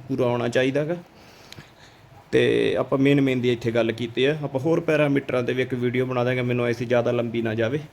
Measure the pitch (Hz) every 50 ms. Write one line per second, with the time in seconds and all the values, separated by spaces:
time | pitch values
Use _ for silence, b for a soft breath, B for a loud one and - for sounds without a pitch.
0 | 123 - 135 131 131 120 120 120 120 120 120 131 131 135 135 143 156 151 175 175
1 | 170 - B B B B B B B B B B B B B B B B B B
2 | B B - - - - - 131 123 120 117 117 117 110 98 - 135 - 147 135
3 | 135 139 143 143 135 135 131 127 120 123 123 113 117 120 113 117 113 113 117 113
4 | 120 113 117 131 127 139 156 156 147 135 - 131 127 165 165 165 165 - 156 147
5 | 151 143 139 143 143 - - 127 123 117 123 127 127 123 131 123 123 123 120 127
6 | 127 123 127 123 120 123 127 127 123 123 123 123 120 120 120 117 127 117 123 120
7 | 117 120 120 120 117 120 113 117 113 113 110 113 113 113 131 156 147 -